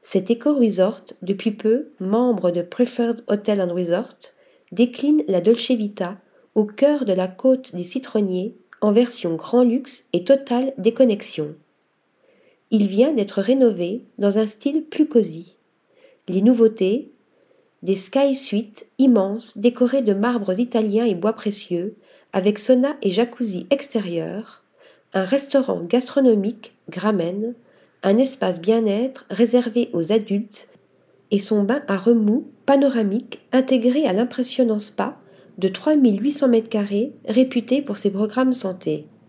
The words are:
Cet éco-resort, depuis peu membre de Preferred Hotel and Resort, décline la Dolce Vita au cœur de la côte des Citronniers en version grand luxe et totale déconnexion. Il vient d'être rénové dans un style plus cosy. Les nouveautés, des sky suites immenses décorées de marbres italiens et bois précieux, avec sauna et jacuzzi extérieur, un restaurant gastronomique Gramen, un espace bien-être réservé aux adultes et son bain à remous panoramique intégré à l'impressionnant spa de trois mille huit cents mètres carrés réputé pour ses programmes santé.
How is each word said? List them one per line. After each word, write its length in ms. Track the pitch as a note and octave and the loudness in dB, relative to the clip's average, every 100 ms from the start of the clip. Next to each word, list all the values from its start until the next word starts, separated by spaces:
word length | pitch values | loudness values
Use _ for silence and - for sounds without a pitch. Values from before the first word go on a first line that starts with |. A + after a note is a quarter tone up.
Cet 300 | - G3 F#3 | -2 -4 0
éco-resort, 680 | A#3 D4 D4 A#3 F3+ F#3 A3+ - - | -2 0 2 2 4 0 0 -16 -16
depuis 300 | F3+ G3 A#3 | -6 -4 -4
peu 400 | G#3 A3 A#3 D#4 _ | -2 0 0 -2 _
membre 520 | F#3 A3 B3 G#3+ F3+ | -2 0 2 2 0
de 100 | F3 | -2
Preferred 640 | F3 - A#3+ - A#3 A#3 - | -6 -2 -2 0 -4 -4 -4
Hotel 340 | G#3 G#3 G#3 | -4 0 -2
and 120 | F#3 | -2
Resort, 440 | F3 F3 F3 B3+ _ - _ _ _ _ | -2 -2 -2 -4 _ -20 _ _ _ _
décline 520 | F#3 A#3+ B3 C#4+ D4+ C#4+ | 0 0 0 0 2 2
la 140 | F#3 | 0
Dolce 300 | E3+ A#3 - | 2 0 0
Vita 460 | B3 G#3 G#3 F3 G3 _ _ _ - | -2 -4 -6 -10 -10 _ _ _ -2
au 100 | G#3 | -2
cœur 400 | - C#4+ D4 A#3 | 2 2 2 0
de 80 | |
la 140 | F3+ F#3 | -2 -2
côte 480 | F#3 C4 C4 C4 F3+ | -2 2 2 -2 -10
des 80 | |
Citronniers 720 | F3 C4 C4 A3 G3+ F3+ G3+ - _ - | -8 -8 -4 -2 -2 -2 -6 -10 _ -2
en 120 | G#3+ | 2
version 440 | G#3 B3 - F3 E3 | 4 2 -2 -4 -4
grand 280 | - A#3+ | 0 4
luxe 440 | B3 A#3 B3+ - _ | 4 2 -4 -18 _
et 100 | - | -4
totale 500 | - C#4 C#4 A#3+ C4+ C4+ | 2 2 2 -2 -2 0
déconnexion. 760 | F#3+ A#3 B3+ G3+ - - D3+ D#3 _ _ _ _ _ _ _ _ _ _ _ | -2 4 2 2 -6 -8 -8 -10 _ _ _ _ _ _ _ _ _ _ _
Il 160 | A3 G3+ | 0 2
vient 260 | G3 C4 | 2 2
d'être 280 | C#4+ G3+ - | 2 -2 -4
rénové 640 | G3 C4+ B3 F#3 F3 A3+ - - | 0 4 4 2 -4 -6 -12 -2
dans 200 | G3+ G3+ | 0 2
un 100 | A3 | -2
style 360 | - C#4 D4+ | -2 -2 -2
plus 240 | D#4 - D4+ | -6 -2 2
cosy. 480 | A#3+ F#3 D#3+ F3 _ _ _ _ _ _ _ - | 2 2 -4 -16 _ _ _ _ _ _ _ -4
Les 140 | F#3 | 2
nouveautés, 680 | G#3 A#3+ A3 A3 F#3 A3+ - _ _ _ _ _ _ _ | 4 6 4 4 0 0 -4 _ _ _ _ _ _ _
des 120 | F3 F#3+ | -4 -4
sky 400 | - C4+ C#4 C4+ | -2 0 2 0
suites 520 | - G3+ A#3 - - _ | -4 -4 -4 -14 -20 _
immenses 600 | C4 A3+ F#3+ G#3+ - - | 4 6 2 -4 -10 0
décorées 440 | G#3+ A#3+ B3 C4+ | 0 2 0 2
de 120 | A3+ | 0
marbres 460 | G3 A3+ A#3+ G3 F#3 | 0 0 -2 -2 -2
italiens 460 | B3 A#3+ G#3+ G3+ A#3 | 0 0 0 0 0
et 100 | F3 | 0
bois 180 | G3+ | -2
précieux, 600 | A3 G#3+ G3+ - F3 F#3 - _ _ _ | -2 -6 -6 -6 -6 -6 -10 _ _ _
avec 240 | G3 F#3+ G3+ | -2 0 -2
sauna 380 | - B3+ C4+ D4 | 2 2 2 -2
et 100 | G3+ | -2
jacuzzi 560 | F3+ A#3+ - A#3 F3+ F3 | 0 -2 -2 -6 -6 -2
extérieur, 960 | C#4 - A3+ F#3+ E3+ D#3+ F3+ A#3 - _ _ _ _ _ | -4 -2 -6 -4 -6 -6 -8 -12 -20 _ _ _ _ _
un 120 | F#3+ F#3 | -4 0
restaurant 560 | C#4 C#4 C#4 C4 F3+ | -2 0 -2 0 -4
gastronomique 880 | E3+ A#3+ B3+ - C4 A3 G3 A#3 - _ - | -2 -2 0 2 4 4 0 -6 -16 _ -14
Gramen, 640 | F3+ G3+ G#3 E3 F#3+ A3 A#3+ _ _ _ _ | -6 -2 -2 -2 -4 -8 -10 _ _ _ _
un 140 | F#3+ G#3 | 0 2
espace 440 | C4+ - F#3+ E3+ | 2 0 -4 -4
bien-être 640 | F3 A3+ A3 G3+ B3+ - - | 0 0 2 0 -2 -6 -14
réservé 600 | G3 A3+ B3 A#3+ A3+ A#3 | 0 2 2 0 -2 -2
aux 220 | E3+ E3 | -2 0
adultes 560 | A3 G#3 G3+ A3+ - - _ _ _ _ _ _ | 0 0 -4 -4 -14 -20 _ _ _ _ _ _
et 80 | G3+ | -2
son 240 | G3 G#3+ | 0 -2
bain 200 | G3+ C4+ C#4+ | 0 -2 -2
à 80 | G3 | -2
remous 500 | G3 A#3 G#3 A#3 D#4 - - | 2 2 4 0 -4 -12 0
panoramique 760 | C#4 C#4 A#3 G#3 G3+ - - _ | 2 4 2 -2 -2 -6 -20 _
intégré 540 | C4 C4 C4 A#3 B3+ D4 | 0 2 2 2 2 0
à 80 | |
l'impressionnant 680 | F#3 A#3+ - B3+ - B3 G#3+ | 0 -2 -4 -6 0 0 0
spa 400 | G#3 - G3 - _ - - - | -6 -6 -6 -6 _ -20 -20 -4
de 100 | F#3 | -4
trois 300 | F#3 - D4+ | -2 0 4
mille 260 | B3+ G3 | 4 4
huit 80 | B3+ | -2
cents 160 | C#4+ C4+ | 0 2
mètres 220 | A3+ A3 | 2 0
carrés 420 | G#3+ G3+ G3+ B3 - - | -4 -2 -2 -4 -8 -2
réputé 560 | G#3+ B3+ B3 G#3+ C4+ | 2 2 0 -2 -4
pour 160 | C#4+ G#3 | -2 -4
ses 140 | G#3 | -4
programmes 420 | F#3+ G#3+ A#3 C4 | -2 -4 0 0
santé. 520 | B3 F#3+ F#3 - D3+ D3+ _ | 0 -4 -6 -6 -6 -8 _